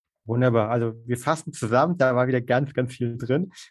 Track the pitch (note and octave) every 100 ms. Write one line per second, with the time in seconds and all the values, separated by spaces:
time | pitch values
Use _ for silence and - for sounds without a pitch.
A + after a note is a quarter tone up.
0 | _ _ G#2+ A#2+ B2+ A2+ G#2+ A#2+ A#2 A2+
1 | A#2+ A#2+ D3 D#3+ - - A2 B2 E3 F3
2 | C3 B2 B2+ B2+ B2 B2+ C#3+ - B2+ -
3 | A#2+ A#2 A#2 C#3+ F#3+ - -